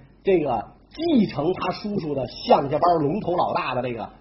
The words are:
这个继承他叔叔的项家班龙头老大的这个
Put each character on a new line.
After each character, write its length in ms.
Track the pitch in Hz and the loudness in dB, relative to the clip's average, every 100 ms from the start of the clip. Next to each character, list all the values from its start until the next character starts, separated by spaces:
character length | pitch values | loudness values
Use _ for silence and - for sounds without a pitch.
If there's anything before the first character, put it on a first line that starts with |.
| - _ | -20 _
这 140 | 196 180 | 2 2
个 240 | 143 110 - - _ | 2 -4 -6 -14 _
继 380 | - 339 269 185 | -6 2 4 2
承 260 | 143 156 | 0 -2
他 180 | 180 185 | -2 -4
叔 280 | - 208 202 | -6 -6 -6
叔 160 | 160 135 | -4 -4
的 100 | 123 | -6
项 420 | - - 196 139 | -4 2 4 4
家 80 | 147 | 2
班 160 | 170 165 | 2 2
龙 240 | 143 202 | 2 -2
头 140 | 170 175 | -2 0
老 180 | 117 | 0
大 220 | 165 151 123 | -2 -2 -2
的 60 | |
这 120 | 123 | -4
个 160 | 117 95 - | -6 -10 -12